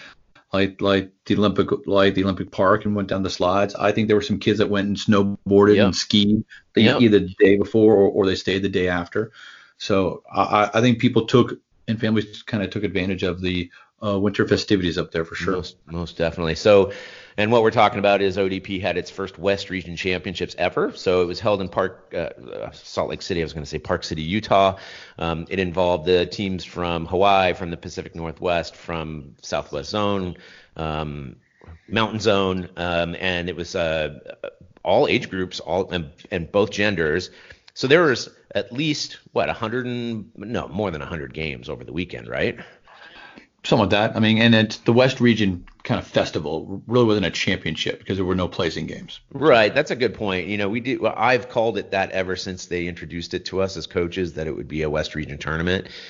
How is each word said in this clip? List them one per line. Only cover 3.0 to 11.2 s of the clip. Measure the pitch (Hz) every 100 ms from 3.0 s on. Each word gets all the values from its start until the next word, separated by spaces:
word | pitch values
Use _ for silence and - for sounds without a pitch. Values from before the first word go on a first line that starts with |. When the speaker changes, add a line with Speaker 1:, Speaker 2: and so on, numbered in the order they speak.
| 95
Speaker 1:
down | 98
the | 95
slides. | - 90 98 101 -
I | 104
think | 113 110
there | 104
were |
some | 101 98
kids | - 104
that | 98
went | 101 101
and | 95
snowboarded | - 101 101 101 98 101 104 104
Speaker 2:
Yep. | 98
Speaker 1:
and | 85
skied | - 107 101 107 - - _
the, | -
Speaker 2:
Yep. | 113 135
Speaker 1:
either | 117 101
the | 92 95
day | 98 101
before | 101 113 107 101
or, | 98
or | 104 95
they | 90
stayed | - 95
the | 98
day | 98 90
after. | 90 85 104 117 - - - - -
So | - 98 90 - -
I, | 92
I, | 98 107 101 113
I |
think | 123 117
people | 123 113